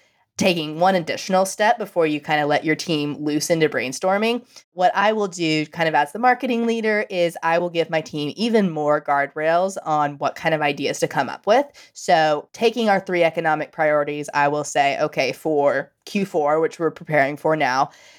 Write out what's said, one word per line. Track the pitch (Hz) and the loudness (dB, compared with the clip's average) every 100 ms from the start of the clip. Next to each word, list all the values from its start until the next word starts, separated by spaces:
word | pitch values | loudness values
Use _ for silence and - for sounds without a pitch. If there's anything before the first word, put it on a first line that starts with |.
| _ _ _ - | _ _ _ -2
taking | 190 170 151 156 | 0 0 -4 0
one | 185 | 2
additional | 185 156 - - 185 | 2 -2 -6 0 0
step | 190 - 214 233 | 0 2 0 0
before | 202 175 160 | -2 0 0
you | 147 | 0
kinda | 151 151 147 | -2 0 2
let | 147 | 0
your | 160 | 0
team | 147 - 151 147 147 | -2 -2 -2 -4 -4
loose | 151 151 - | -4 -2 0
into | 165 156 | 2 2
brainstorming. | 131 123 135 185 202 226 240 - - _ | 0 -4 -4 -2 0 0 -2 -8 -20 _
What | 175 180 190 | 0 0 2
I | 202 | 0
will | 220 202 | 0 -4
do | 175 160 156 151 | -2 0 0 -2
kind | 170 160 | -2 0
of | |
as | 151 147 | 2 0
the | 214 | 2
marketing | 247 247 254 233 233 | 2 2 0 0 0
leader | 226 220 208 214 | 0 0 0 -2
is | 185 175 - | 0 0 0
I | 165 170 | 0 0
will | 175 | 0
give | 165 160 | -2 -2
my | 160 | -2
team | 156 151 147 - | -4 -6 -6 -4
even | 226 220 190 | 0 2 2
more | 156 147 147 | 0 0 0
guardrails | 147 143 139 156 156 170 190 190 | 0 0 -2 -2 0 2 0 -4
on | 156 151 147 143 | -2 0 0 -2
what | 143 | -6
kind | - 165 | -2 -2
of | 156 | 0
ideas | 147 147 135 147 | 0 -2 -4 -2
to | 160 | -2
come | 151 127 | -2 -4
up | - 196 | -4 2
with. | 247 285 - - | 2 0 -10 -20
So | - - 170 156 151 - | -6 2 4 4 0 -4
taking | - 233 240 220 | -2 0 2 0
our | 196 | 0
three | 190 175 | 0 0
economic | 165 165 165 151 151 | 2 0 0 -2 -4
priorities, | - 156 151 147 147 143 | -2 0 2 0 -6 -4
I | 143 143 | 0 2
will | 147 | 0
say, | 147 151 139 135 | -2 0 0 0
"Okay, | 147 - 143 | -2 0 -2
for | - 165 147 143 135 143 _ - | -2 -2 2 2 0 -4 _ -6
Q | 202 | -4
four," | 196 170 143 156 | -2 -2 0 0
which | 156 - | 0 -2
we're | 160 | -4
preparing | 147 165 151 135 147 | -4 -2 0 0 0
for | 156 | -2
now, | 156 135 131 151 - - | 0 0 0 -2 -6 -20